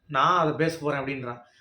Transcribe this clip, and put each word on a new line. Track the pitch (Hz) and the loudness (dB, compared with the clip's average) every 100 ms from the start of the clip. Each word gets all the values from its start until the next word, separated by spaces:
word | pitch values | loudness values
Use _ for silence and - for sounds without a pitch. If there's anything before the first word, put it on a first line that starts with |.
| _ | _
நான் | 139 151 180 | 2 4 4
அதை | 156 | 2
பேச | 135 160 - | 2 0 0
போறேன் | 147 143 | -4 -2
அப்படின்றான். | 135 135 123 123 - _ | -4 -8 -8 -12 -16 _